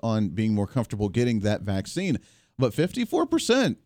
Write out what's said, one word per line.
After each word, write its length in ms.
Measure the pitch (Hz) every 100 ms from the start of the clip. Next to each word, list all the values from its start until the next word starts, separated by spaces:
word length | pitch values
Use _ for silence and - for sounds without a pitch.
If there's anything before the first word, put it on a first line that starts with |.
on 280 | 113 110 101
being 220 | 90 110
more 140 | 104 98
comfortable 440 | 127 110 101 104
getting 300 | 113 120 113
that 200 | 104 104
vaccine. 580 | 98 98 - 170 190 107 _ _ _ -
But 160 | 127
fifty-four 520 | 123 180 247 233 339 339
percent, 520 | 330 - 254 254 -